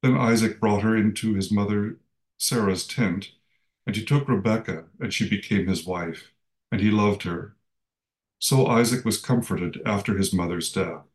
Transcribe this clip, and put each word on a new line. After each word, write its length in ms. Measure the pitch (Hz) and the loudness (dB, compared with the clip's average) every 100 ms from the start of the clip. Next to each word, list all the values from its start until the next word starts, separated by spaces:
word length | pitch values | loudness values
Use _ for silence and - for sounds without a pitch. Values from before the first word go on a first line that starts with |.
Then 160 | 131 135 | 2 2
Isaac 420 | 120 113 110 - | 2 2 2 0
brought 240 | 110 101 | 0 2
her 120 | 110 110 | 2 2
into 400 | 107 107 110 101 | 2 0 -2 -2
his 160 | 95 | 0
mother 480 | 104 101 104 107 113 _ _ _ _ | 0 0 0 -2 -8 _ _ _ _
Sarah's 480 | - 120 101 90 - | -2 0 0 0 -4
tent, 460 | - 107 87 - _ _ _ _ _ - | -2 0 -2 -6 _ _ _ _ _ -6
and 100 | 101 | -6
he 80 | |
took 240 | - 143 139 | 0 0 2
Rebekah, 600 | 104 104 110 - 82 - _ | 0 2 0 -2 -10 -12 _
and 140 | 110 | -8
she 140 | - 98 | -4 -2
became 400 | 101 - 101 90 | -2 0 0 0
his 180 | 87 90 | -2 -4
wife, 480 | 90 85 82 - _ _ _ _ | -6 -6 -10 -16 _ _ _ _
and 120 | 101 | 0
he 100 | 104 | 2
loved 320 | 107 104 101 | 4 2 0
her. 320 | - 85 - - _ _ _ _ _ _ _ _ | -4 -8 -10 -18 _ _ _ _ _ _ _ _
So 280 | - 135 - | 2 4 4
Isaac 380 | 117 117 123 113 | 4 4 2 0
was 160 | 107 | -2
comforted 600 | - 123 - 85 87 - - | 0 0 0 -4 -4 -4 -2
after 320 | 101 101 95 | -2 0 0
his 160 | 95 | 2
mother's 360 | 92 85 87 82 | 0 0 -2 -4
death. 340 | - 80 71 - | -4 -4 -6 -16